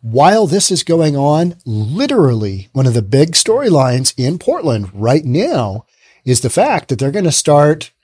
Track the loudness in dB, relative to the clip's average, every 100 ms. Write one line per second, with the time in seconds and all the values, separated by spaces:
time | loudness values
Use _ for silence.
0 | -4 2 4 4 2 0 0 -2 0 0
1 | 2 0 0 0 -2 -4 -6 -4 -4 -2
2 | 0 2 2 2 -4 -8 -8 -2 0 0
3 | 0 2 2 0 0 0 2 2 2 0
4 | -2 -2 -4 -2 -4 -2 -2 -4 -6 -4
5 | 0 0 0 -2 0 -2 -4 -6 -12 _
6 | _ _ -2 -2 0 0 0 0 -4 -4
7 | -2 -2 -2 0 2 4 4 0 -6 _